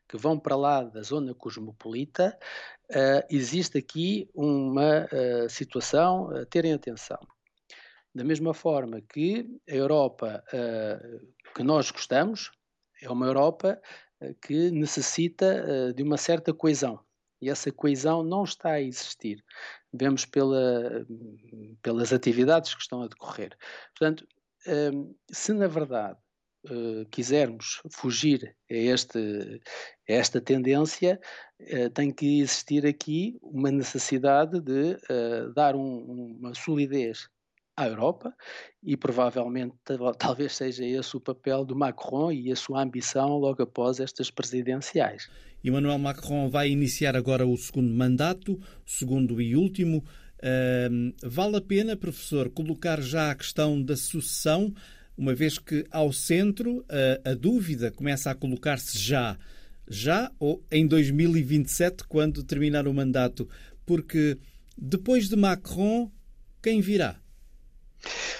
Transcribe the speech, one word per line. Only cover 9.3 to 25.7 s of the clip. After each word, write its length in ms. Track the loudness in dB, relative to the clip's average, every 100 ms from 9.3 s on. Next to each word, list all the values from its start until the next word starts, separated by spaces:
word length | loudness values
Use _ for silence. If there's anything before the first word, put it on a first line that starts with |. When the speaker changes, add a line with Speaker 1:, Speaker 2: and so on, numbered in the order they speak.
| -2 -6 -14 -6
Speaker 1:
a 60 |
Europa, 680 | -2 2 4 2 -2 -8 -8 -8
eh, 680 | -6 -4 -4 -6 -6 -12 -18 -20 _ -14
que 80 | -4
nós 280 | 2 2 0
gostamos, 600 | -6 0 2 2 -2 -10 -16 _ _ _ _
é 100 | -8
uma 160 | -2 0
Europa, 540 | 4 2 2 -2 -2 -8 -20 -20 _
eh, 140 | -14 -12
que 300 | -4 0 2
necessita, 760 | 2 -2 -2 -4 -2 -2 2 2
eh, 460 | 2 0 0 -2
de 100 | -2
uma 140 | -2 0
certa 360 | 0 0 0
coesão. 440 | 0 2 2 -2 -6 _ _ _ _
E 100 | -4
essa 200 | -4 -6
coesão 540 | -2 0 2 2 0
não 200 | 0 0
está 280 | -2 -2 -2
a 80 | -2
existir. 640 | -2 -6 -12 -10 -8 -10 _ -18 -18 -18 _
Vemos 320 | -2 2 2
pela, 840 | 0 2 4 4 4 2 -2 -6 -10 -14 -16 -20 -20 -20 -18 -8
pelas 300 | -2 0 2
atividades 600 | 2 4 4 6 4 2
que 60 | -8
estão 220 | -10 -8
a 60 | -10
decorrer. 480 | -12 -14 -12 -12 -14 -18 -18 -20
Portanto, 320 | 0 0 0 -8 _ _ _ -2
hum, 480 | 0 0 -2 -6 -14 -16
se 220 | -6 -2
na 140 | 0
verdade, 520 | 0